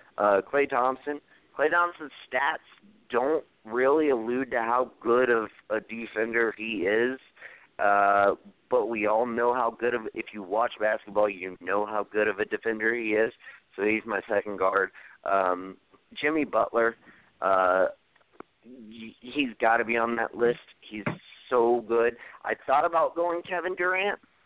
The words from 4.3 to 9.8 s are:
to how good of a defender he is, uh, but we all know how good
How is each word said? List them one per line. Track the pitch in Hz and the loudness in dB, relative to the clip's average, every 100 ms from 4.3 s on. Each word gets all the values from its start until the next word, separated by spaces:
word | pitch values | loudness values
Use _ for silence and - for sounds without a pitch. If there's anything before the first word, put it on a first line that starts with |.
| 127 131 | -2 -2
to | 123 | -2
how | 113 123 123 - | 0 0 0 -4
good | 113 120 127 | 2 2 4
of | 117 107 - _ | 2 0 -10 _
a | 107 | -6
defender | 98 113 113 107 110 117 113 104 | -6 -12 -8 -4 -2 0 0 -2
he | 110 107 90 | -8 -2 0
is, | 107 123 131 _ _ - - - _ | 2 0 -4 _ _ -20 -20 -20 _
uh, | 101 101 101 101 101 92 - _ _ | 2 4 4 6 4 2 -8 _ _
but | 123 107 | -2 0
we | 113 104 | -2 0
all | 110 123 | 0 0
know | 117 120 | 0 0
how | 123 117 | 0 -2
good | 113 | -2